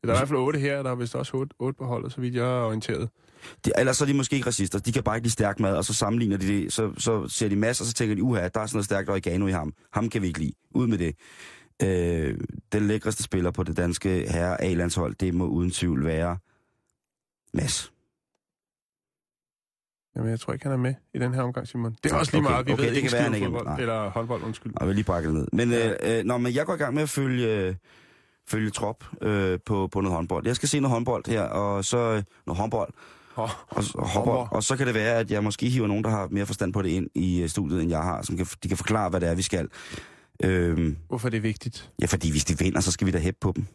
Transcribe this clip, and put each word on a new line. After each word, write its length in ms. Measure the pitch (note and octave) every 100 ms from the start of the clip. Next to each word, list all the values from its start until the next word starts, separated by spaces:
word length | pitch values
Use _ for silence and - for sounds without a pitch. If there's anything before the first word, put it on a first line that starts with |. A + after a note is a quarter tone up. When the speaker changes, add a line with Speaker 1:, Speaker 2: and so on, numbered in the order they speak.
Speaker 1:
Der 60 | A#2
er 60 | A#2
i 20 |
hvert 80 | C3+
fald 120 | C#3+
otte 200 | B2+ D3+
her, 240 | C#3 C#3
der 80 | C3
er 40 | B2
vist 200 | A#2+ B2+
også 220 | B2+ C3
otte, 180 | C3+ -
otte 180 | B2+ C3+
på 80 | C3
holdet, 260 | A#2+ -
så 80 | B2+
vidt 140 | B2 B2
jeg 80 |
er 180 | B2 B2+ A#2
orienteret. 440 | A2 - A2+ A#2 _ _ - - - -
Speaker 2:
De, 60 | -
ellers 200 | B2+ B2+
så 60 |
er 20 | C#3+
de 60 |
måske 220 | C#3 C3 C#3
ikke 120 | B2
racister. 320 | A#2+ G2 G2+
De 120 | A#2+
kan 120 | B2
bare 120 | G#2+ A2
ikke 80 | A#2
lide 80 |
stærk 260 | A2+ G#2 G2+
mad, 160 | G2+ F2+
og 80 | F#2+
så 80 |
sammenligner 440 | A2 G#2+ A#2 A#2 G2+
de 100 | F#2+
det, 260 | G2+ -
så, 180 | - G#2+ -
så 300 | - A2 C2+
ser 220 | - G#2+
de 60 | G2+
Mads, 260 | A2 B2
og 60 | A#2
så 60 |
tænker 220 | A2+ A2+ G2+
de, 80 |
"Uha, 180 | B2+ A2+
der 180 | F2+ A2+
er 60 | A2
sådan 40 |
noget 120 | A2 G2+
stærkt 240 | G2 G2
oregano 380 | G2 E2+ F2 G2
i 40 |
ham. 220 | F#2 D2+ - _
Ham 160 | - A2+
kan 120 | A2+
vi 60 | F#2
ikke 120 | D#2+
lide. 140 | D2+ - _ -
Ud 120 | B2
med 100 | G#2
det." 180 | E2+ D2 - - - - - _
Øh, 540 | F#2+ F#2 F2 E2+ D2+ G#1 - - -
den 160 | G#2+ G#2
lækreste 360 | G#2+ G#2+ -
spiller 280 | - F#2+ F2
på 120 | F2
det 140 | F2 E2+
danske 480 | F2 F2 G2 F#2 -
herre 320 | E2+ F2 F2+
A-landshold, 540 | F#2+ F2 F2 F#2 D#2+ -
det 180 | F#2
må 120 | F2 F2+
uden 240 | E2 F2
tvivl 320 | - F2+ C#2 D2+
være 320 | D#2+ E2+ F2+ _ _ _ _ _ _ _ _ _ _ _
Mads. 400 | - C#3 - - _ _ _ _ _ _ _ _ _ _ _ _ _ _ _ _ _ _ _ _ _ _ B2+
Speaker 1:
Jamen, 140 | A2+
jeg 100 | A2+
tror 140 | -
ikke, 120 | C3+ C#3+
han 80 |
er 40 | C3
med 160 | B2 C3 _
i 60 | -
den 140 | B2
her 80 | B2
omgang, 260 | B2 B2+ A#2+
Simon. 280 | B2 A#2 A2+
Det 60 | -
er 20 |
Speaker 2:
Nå, 60 | D3
Speaker 1:
også 120 | D3+
lige 80 | D3+ C#3+
Speaker 2:
okay, 60 |
Speaker 1:
meget, 160 | B2 B2+
vi 60 |
Speaker 2:
okay, 100 | C3+
Speaker 1:
ved 60 | B2
Speaker 2:
det 60 | C3
Speaker 1:
ikke 120 | C#3
Speaker 2:
kan 40 | A#2+
være, 60 |
han 100 | A#2+
Speaker 1:
skid 120 | G#2+ G2
om 0 |
Speaker 2:
ikke 0 |
er 40 |
med. 100 | A#2
Speaker 1:
fodbold, 160 | - -
Speaker 2:
Nej. 20 |
Speaker 1:
eller 280 | A#2+ A2+ G#2
håndbold, 340 | A#2 A#2 A#2+
undskyld. 280 | A2 A2 A2
Speaker 2:
Nå, 60 | -
jeg 80 | -
vil 80 | G2
lige 100 | G#2+
bakke 280 | F2 D#2
ned. 140 | D#2 C2+
Men, 180 | F#2+ A#2+
Speaker 1:
Ja. 420 | A#2+ A2+ - -
Speaker 2:
øh, 60 | A2+
øh, 60 | G2
nå, 120 | B2
men 160 | B2
jeg 120 | B2 D#3+
går 80 |
i 40 | E3+
gang 160 | C#3+
med 100 | C#3
at 60 | D3+
følge, 380 | C#3+ C3+ B2+ A#2 G#2+ F#2
øh, 80 | F#2 _ - - _ _ _ -
følge 220 | A2 G#2+
trop, 340 | - G#2 A2+ - -
øh, 380 | A2 G#2 F#2+ F2+ -
på, 220 | G#2 F#2+
på 140 | G2
noget 140 | F#2+ E2+
håndbold. 300 | F2 F2 -
Jeg 80 | B2
skal 140 | D3
se 100 | D3
noget 140 | C3+
håndbold 340 | A#2 B2 A#2 -
her, 140 | A2+
og 440 | F2+ D#2 G2+ G2+ F#2+
så... 120 | B2
Øh, 260 | A#2 A2 G2 _ -
noget 120 | F2
håndbold. 340 | A2 A2+ F#2+ - - - - -
Speaker 1:
Hå-, 60 | A2 - -
Speaker 2:
Og 160 | -
s-, 120 | G2+ -
og 120 | -
håndbold. 300 | F2+ A#2+ B2
Speaker 1:
håndbold. 100 | A#2+
Speaker 2:
Og 120 | -
så 140 | G#2+ C3
kan 100 | C3
det 80 | A2+
være, 220 | G#2+ A#2
at 120 | A2
jeg 120 | G#2
måske 260 | G#2 G2+ B2+
hiver 180 | B2+ G#2+
nogen, 160 | G2+
der 60 | A2
har 180 | G#2+ F#2+
mere 140 | G2+ G2+
forstand 280 | - F#2
på 80 | G2
det, 80 | F#2
ind 180 | F2+ - -
i, 260 | F#2 F2
øh, 80 | E2
studiet, 320 | F2+ E2 F2
end 80 | E2
jeg 140 | D#2+
har, 180 | E2+ C#2
som 160 | - F2
kan 80 | F#2
f-, 100 | -
de 40 | -
kan 100 | F#3+
forklare, 320 | - A2 F#2+
hvad 120 | F2+
det 80 | E2+
er, 60 | E2+
vi 60 |
skal. 280 | F#2 F#2 - - - - - - _ _
Øhm. 540 | - F#2 F2 E2 E2 D2 -
Speaker 1:
Hvorfor 200 | B2+ B2
er 20 |
det 140 | A2+
vigtigt? 480 | A2 G#2 - - - -
Speaker 2:
Ja, 40 | -
fordi 260 | - E2
hvis 140 | D2+ C#2+
de 140 | E2+
vinder, 200 | F2+ -
så 120 | -
skal 160 | - G2
vi 40 |
da 60 | F2
hæppe 180 | D#2+ -
på 100 | G2 F#2
dem. 100 | G2